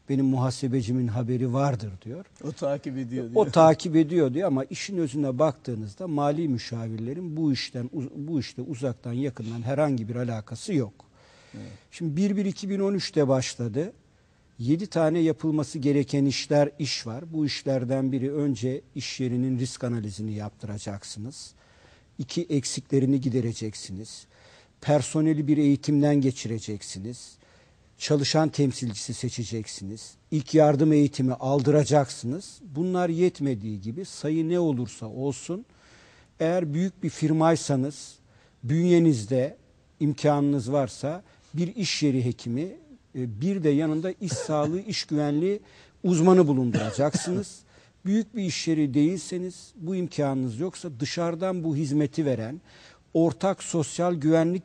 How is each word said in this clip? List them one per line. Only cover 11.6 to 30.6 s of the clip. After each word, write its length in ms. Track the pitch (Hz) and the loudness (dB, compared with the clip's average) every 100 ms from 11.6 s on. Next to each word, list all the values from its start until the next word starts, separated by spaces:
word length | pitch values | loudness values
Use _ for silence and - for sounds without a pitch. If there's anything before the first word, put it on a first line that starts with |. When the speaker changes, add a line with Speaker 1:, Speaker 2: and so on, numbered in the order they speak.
| 104 101 _ | -16 -18 _
Speaker 1:
Şimdi 260 | - 170 147 | -8 -4 0
bir 200 | 202 202 | 0 2
bir 80 | |
iki 260 | 196 - 196 | -2 -4 -4
bin 100 | 196 | -2
on 140 | 196 | 0
üçte 340 | 196 - 156 135 | 0 0 2 4
başladı. 640 | 131 120 - 117 123 190 - _ _ _ _ _ - | 2 0 -4 -4 -4 -6 -8 _ _ _ _ _ -4
Yedi 280 | 117 165 208 | 0 0 0
tane 320 | 170 156 170 | 2 2 4
yapılması 600 | 160 143 156 151 135 160 | 2 2 0 0 -2 -2
gereken 460 | 139 143 131 143 | 2 2 2 2
işler, 460 | 139 120 - 147 147 - | 2 0 2 4 4 0
iş 280 | 135 - 117 | -4 -4 -8
var. 260 | 120 170 | -10 -6
Bu 140 | 156 143 | -2 -2
işlerden 640 | - 139 131 123 135 131 | -2 -2 0 0 0 0
biri 200 | 131 135 | 0 -2
önce 480 | 147 143 113 127 135 - | 0 0 0 -2 -4 -8
iş 260 | 143 - - | -10 -8 -4
yerinin 380 | 127 123 131 123 | -2 0 0 0
risk 260 | 127 - | -4 -4
analizini 500 | 120 120 104 98 110 | -4 -4 -6 -6 -6
yaptıracaksınız. 1160 | 104 104 - 104 104 110 98 - 104 113 - - - _ _ - _ _ - | -6 -8 -10 -10 -8 -8 -10 -10 -12 -12 -14 -18 -20 _ _ -20 _ _ -10
İki, 240 | 127 175 | -6 -4
eksiklerini 800 | 170 147 - - - 135 127 139 | 0 0 -2 -6 0 2 4 2
gidereceksiniz. 1040 | 127 123 113 107 110 - - 95 110 - - _ - - _ _ | 2 0 -2 -4 -8 -10 -12 -12 -12 -18 -20 _ -20 -20 _ _
Personeli 680 | - 147 123 160 160 151 147 | 2 2 2 2 2 2 2
bir 80 | 151 | 4
eğitimden 600 | 143 135 - 147 147 143 | 4 4 2 4 4 4
geçireceksiniz. 1160 | 131 127 110 113 107 104 - 92 104 123 - - _ _ _ _ _ - | 2 0 -4 -6 -6 -10 -10 -12 -10 -12 -18 -20 _ _ _ _ _ -6
Çalışan 500 | - 151 135 156 156 | 0 2 2 2 2
temsilcisi 680 | - 139 - 120 98 - | 2 0 0 -6 -6 -8
seçeceksiniz. 1000 | 113 123 - 104 113 107 - 98 110 - - - | -8 -8 -8 -6 -8 -8 -10 -12 -12 -16 -20 -6
İlk 240 | 151 131 | -4 2
yardım 380 | 156 | 6